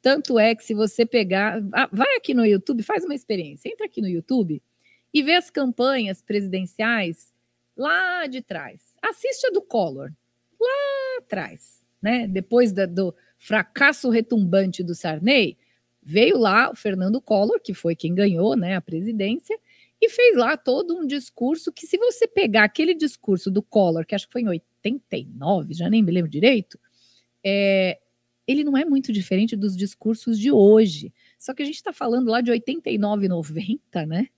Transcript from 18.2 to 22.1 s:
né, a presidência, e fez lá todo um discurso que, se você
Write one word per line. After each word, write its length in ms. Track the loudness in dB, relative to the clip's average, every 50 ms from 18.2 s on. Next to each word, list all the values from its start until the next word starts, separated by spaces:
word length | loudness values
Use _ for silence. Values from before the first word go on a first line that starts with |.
| 2 2 2 2 2 2 2
né, 200 | 0 0 -2 -4
a 40 | -4
presidência, 800 | -4 -6 -8 -6 -6 -4 -4 -4 -2 -2 -2 -4 -6 -8 -10 -10 _ _ _ _ _ _ _ _
e 80 | 0 0
fez 280 | 2 6 6 6 6
lá 200 | 6 2 2 0
todo 400 | -2 _ -2 0 0 0 -4 -4
um 100 | -4 -4
discurso 680 | -4 -4 -4 -6 -10 _ -4 -2 -2 -2 -2 -4 -10 -10
que, 140 | -10 -8
se 120 | -4 -2 0
você 280 | 0 0